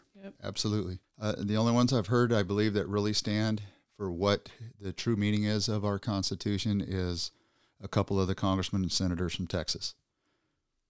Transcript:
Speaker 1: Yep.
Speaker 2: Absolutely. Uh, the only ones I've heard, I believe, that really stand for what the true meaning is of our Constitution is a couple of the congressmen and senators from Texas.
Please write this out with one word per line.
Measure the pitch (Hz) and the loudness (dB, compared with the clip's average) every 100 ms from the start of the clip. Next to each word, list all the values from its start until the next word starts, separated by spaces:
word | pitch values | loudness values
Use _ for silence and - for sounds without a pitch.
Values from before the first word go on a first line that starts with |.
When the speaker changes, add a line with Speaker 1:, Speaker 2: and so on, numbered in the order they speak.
| _ - | _ -20
Speaker 1:
Yep. | 98 - | -20 -12
Speaker 2:
Absolutely. | 101 - 107 104 90 90 - - | -8 -2 0 0 -2 -8 -12 -6
Uh, | 107 - | -4 -2
the | 101 110 | 0 2
only | 117 | 4
ones | 120 123 | 4 4
I've | 127 101 | 2 2
heard, | 120 120 | 4 4
I | 110 | 4
believe, | 92 101 107 | 2 2 2
that | 101 90 | 2 0
really | 104 104 | 0 0
stand | 101 110 107 110 107 101 - _ - | 0 0 0 0 -2 -6 -18 _ -8
for | 98 | -6
what | 85 101 101 - - 113 - | 0 2 2 0 -18 -20 -12
the | 98 | -10
true | - 120 107 | -4 -2 2
meaning | 104 104 | 2 2
is | 104 107 98 | 2 0 0
of | 104 | 0
our | 101 101 | 0 -2
Constitution | - 98 - 92 - 101 110 101 | -2 -2 -2 -4 -2 0 0 0
is | - 95 90 87 - - _ _ _ _ | 0 -2 -2 -2 -6 -10 _ _ _ _
a | 98 | -2
couple | 107 95 98 | 0 2 2
of | 92 | 2
the | |
congressmen | 95 98 95 90 101 | 0 0 0 0 -2
and | 87 | 0
senators | - 92 87 90 - | 0 0 0 -2 -4
from | 87 | -4
Texas. | 90 78 - - - _ _ _ _ _ _ _ _ | -4 -4 -6 -8 -12 _ _ _ _ _ _ _ _